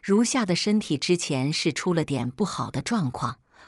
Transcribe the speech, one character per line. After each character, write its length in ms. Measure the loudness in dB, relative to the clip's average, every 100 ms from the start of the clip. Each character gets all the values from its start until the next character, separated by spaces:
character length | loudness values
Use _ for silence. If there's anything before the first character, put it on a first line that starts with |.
如 220 | 4 4
夏 220 | 4 2 0
的 100 | 0
身 240 | 2 2
体 180 | 2 -2
之 200 | 2 0
前 340 | 2 -2 0
是 220 | 0 0
出 200 | 0 0
了 120 | 0 0
点 240 | -2 -4
不 160 | -2 -4
好 260 | -2 -6
的 100 | -4
状 300 | -2 0 0
况， 300 | -2 -6 -8 _ _